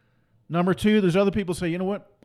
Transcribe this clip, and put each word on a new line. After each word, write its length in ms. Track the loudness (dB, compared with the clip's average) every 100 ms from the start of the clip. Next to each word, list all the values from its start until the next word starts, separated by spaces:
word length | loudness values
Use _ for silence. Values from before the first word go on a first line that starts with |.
| _ _ _ _ -6
Number 240 | -2 0
two, 260 | 2 2 4
there's 160 | 4 2
other 160 | 2
people 240 | 0 -4 -4
say, 140 | -4
You 80 | -4
know 80 | -4
what? 260 | -6 -10 _